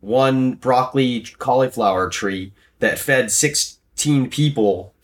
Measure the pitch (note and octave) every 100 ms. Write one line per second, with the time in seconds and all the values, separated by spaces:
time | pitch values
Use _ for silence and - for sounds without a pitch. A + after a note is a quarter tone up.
0 | G2 B2 C3+ C3 B2+ - B2 B2+ B2 C#3
1 | B2+ A#2+ - - - B2 C3 A#2 G#2 F#2
2 | F#2 - G2+ F#2+ F#2+ _ _ _ A2 -
3 | - C3+ A2+ - D3+ D3 - - _ -
4 | D3 C#3+ B2+ - D3+ C#3+ G#2 F#2 F2+ _